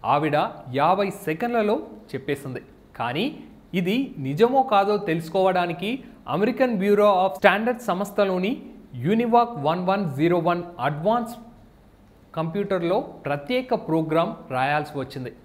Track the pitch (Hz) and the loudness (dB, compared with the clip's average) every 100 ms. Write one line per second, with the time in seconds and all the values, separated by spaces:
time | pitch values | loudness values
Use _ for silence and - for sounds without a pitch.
0 | 107 143 156 147 214 - - 127 156 196 | 2 2 2 0 -2 -6 -6 0 2 2
1 | 196 - - 160 240 240 208 254 - - | 0 -4 -6 -4 0 0 2 0 -4 -18
2 | - 131 143 139 135 127 - - - - | -12 -10 -6 -6 -6 -10 -12 -20 -20 -6
3 | 120 139 262 - - - - 180 180 233 | -4 -2 -4 -6 -18 -20 -4 -2 2 0
4 | 269 - 135 147 233 269 262 202 196 208 | -2 -4 -4 2 4 4 4 4 4 0
5 | 208 160 165 196 185 180 175 165 196 262 | 0 -2 -2 2 2 2 0 -4 -6 -6
6 | - - - 147 220 254 254 214 196 202 | -10 -18 -6 0 0 2 0 2 4 6
7 | 208 185 190 190 196 196 226 240 - 180 | 6 6 2 4 4 4 0 -4 -4 -4
8 | 196 - 196 180 190 285 - - - 123 | -2 0 0 0 -2 -4 -10 -20 -16 -6
9 | 135 226 240 240 233 156 139 175 185 202 | 0 2 4 4 4 0 -2 0 0 0
10 | 180 131 165 175 170 175 175 - 131 147 | 0 0 2 4 2 -2 -4 -4 -2 0
11 | 180 240 226 - - - - - - - | 0 0 -2 -10 -18 -20 -20 -20 -20 -20
12 | - - - - 165 202 202 185 170 208 | -20 -20 -10 -6 -4 -4 -2 -2 0 0
13 | 285 - 143 143 - 247 254 240 - 160 | -2 -10 -4 -4 -2 -4 0 -4 0 0
14 | 156 160 185 220 - 127 135 147 147 143 | 2 0 0 -4 -6 -2 0 0 -2 -8
15 | 131 139 123 - | -8 -8 -10 -12